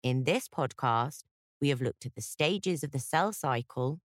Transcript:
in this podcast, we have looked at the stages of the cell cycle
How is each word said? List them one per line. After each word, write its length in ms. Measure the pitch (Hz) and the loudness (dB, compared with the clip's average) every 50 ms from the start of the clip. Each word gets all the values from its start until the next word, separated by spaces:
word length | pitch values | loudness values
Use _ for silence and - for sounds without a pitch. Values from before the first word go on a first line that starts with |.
in 220 | - 127 127 131 131 | 0 2 0 2 2
this 240 | 143 180 254 - - | 2 2 0 0 -4
podcast, 760 | - - 143 131 - - - 127 113 113 120 143 - - - _ _ _ _ _ _ _ | -2 -2 -2 -2 -2 0 2 2 4 4 2 0 -4 -12 -20 _ _ _ _ _ _ _
we 100 | 143 143 | 0 2
have 100 | 139 120 | 2 2
looked 260 | 131 117 - _ - | 0 -2 -2 _ -10
at 80 | 127 - | -12 -10
the 80 | - | -8
stages 640 | 104 - - - 151 156 190 202 - 185 180 151 151 | -10 -10 -2 0 2 2 2 0 0 0 -2 -2 -2
of 60 | 143 | -4
the 80 | 147 135 | -4 -6
cell 340 | 127 - - 156 180 208 | -4 0 2 2 2 2
cycle 680 | 208 - - 143 127 120 123 _ - 131 127 131 156 170 _ _ | 0 -2 -2 0 0 0 -2 _ -4 -2 -2 -2 -2 -6 _ _